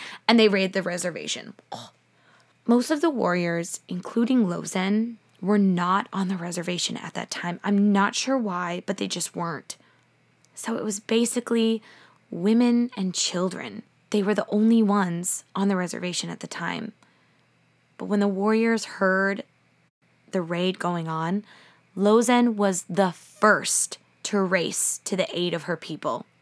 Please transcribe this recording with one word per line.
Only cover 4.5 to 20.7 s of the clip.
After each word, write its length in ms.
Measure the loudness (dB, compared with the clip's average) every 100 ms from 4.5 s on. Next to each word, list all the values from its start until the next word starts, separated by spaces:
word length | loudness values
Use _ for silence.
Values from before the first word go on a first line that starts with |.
| -2 -4 -2 0 0 -2 -6 _ _
were 180 | 0 4
not 480 | 4 4 2 0 0
on 160 | -4 -4
the 80 | -4
reservation 600 | -6 -6 -4 -4 -4 -6
at 180 | -10
that 160 | -10 -8
time. 280 | -8 -8 -6
I'm 260 | 0 4 4
not 240 | 4 2
sure 240 | 0 -2 -2
why, 460 | -2 -4 -6 -6 -8
but 120 | -6
they 100 | -6
just 260 | -6 -8
weren't. 420 | -6 -8 -8 -12 -18 _ _ _ _ _ _ _
So 220 | -12 -6 -4
it 80 |
was 160 | -4 -6
basically 840 | 0 0 2 0 0 2 2 0 -4 -20 -20 _ -12
women 600 | -2 2 4 6 4 2 -2
and 180 | -4
children. 680 | -2 -2 -2 -2 -4 -10 -12 -16 _ -4
They 120 | 0
were 120 | 0
the 120 | 0 0
only 340 | 4 6 6
ones 640 | 6 4 2 -2 -4 -6 -6
on 140 | 0 0
the 80 | 2
reservation 540 | -2 -6 -6 -6 -6
at 100 | -8
the 60 | -10
time. 460 | -8 -6 -6 -8 -14 _ _ _ _ _ _ _ _ _ -12
But 100 | -2
when 140 | 0
the 80 | 0
warriors 560 | 0 2 2 2 0
heard 600 | -4 -2 0 2 0 -2 -10 _ _ _ _ _ _ _ _
the 100 | -4
raid 360 | -2 -2 -2